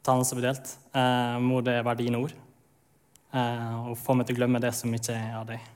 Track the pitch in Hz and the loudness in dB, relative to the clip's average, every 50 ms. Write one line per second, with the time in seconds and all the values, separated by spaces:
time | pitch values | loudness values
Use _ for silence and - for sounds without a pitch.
0 | - - 131 127 127 123 135 123 123 123 135 135 - - - - - - - 131 | 4 4 4 4 4 0 0 0 0 0 0 -2 -8 -14 -16 -18 -20 -4 0 2
1 | 127 127 123 123 123 120 120 120 123 127 127 127 120 127 120 120 117 120 120 117 | 4 4 4 2 2 0 0 0 0 2 2 2 2 2 0 2 0 0 0 0
2 | 120 120 117 117 131 151 - - - - _ _ _ _ _ _ _ _ _ _ | 0 0 0 0 -2 -4 -6 -14 -20 -20 _ _ _ _ _ _ _ _ _ _
3 | _ _ _ - _ _ - 131 123 120 120 117 117 117 117 117 117 120 120 120 | _ _ _ -20 _ _ -2 -2 0 0 -2 -4 -4 -4 -6 -6 -6 -6 -8 -6
4 | - - 131 127 120 120 123 120 123 123 123 120 120 120 117 - - 120 113 113 | 0 2 2 2 4 2 2 2 2 2 2 2 2 0 -2 -2 -2 -2 -2 -2
5 | 113 - 117 113 110 113 117 110 113 113 117 113 - - - | -2 -4 -4 -4 -4 -6 -6 -8 -8 -8 -10 -12 -12 -18 -20